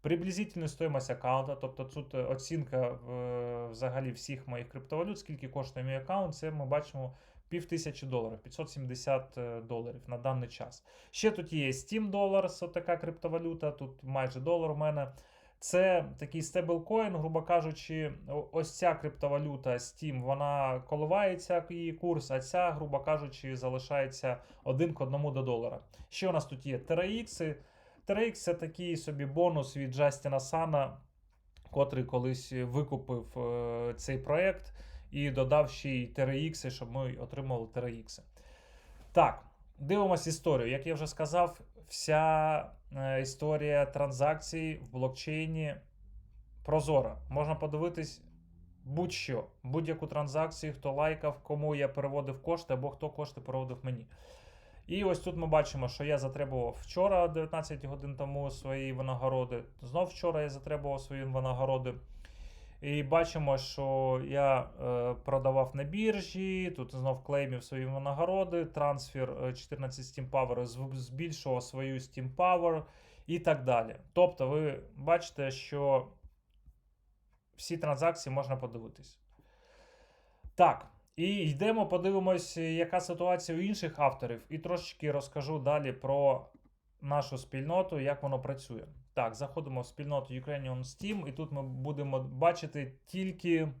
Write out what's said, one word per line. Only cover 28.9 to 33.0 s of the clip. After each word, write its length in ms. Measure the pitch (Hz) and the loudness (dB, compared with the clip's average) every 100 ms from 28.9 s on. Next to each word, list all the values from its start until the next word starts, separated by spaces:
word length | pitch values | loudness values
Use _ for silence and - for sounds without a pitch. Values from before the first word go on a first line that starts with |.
| 165 | -4
собі 280 | - 143 139 | -4 -4 -2
бонус 520 | 147 175 160 131 139 | 4 4 4 -2 -4
від 160 | 135 | -4
Джастіна 460 | 127 147 139 - 135 | 4 4 4 0 0
Сана, 580 | - 160 165 147 135 - - _ _ _ _ - - | 0 0 2 2 2 -4 -20 _ _ _ _ -20 -4
котрий 320 | 139 139 131 | 2 2 2
колись 500 | 127 127 127 131 - | 0 0 0 -2 -4
викупив, 880 | 131 123 131 - 131 | -4 -2 -2 0 -4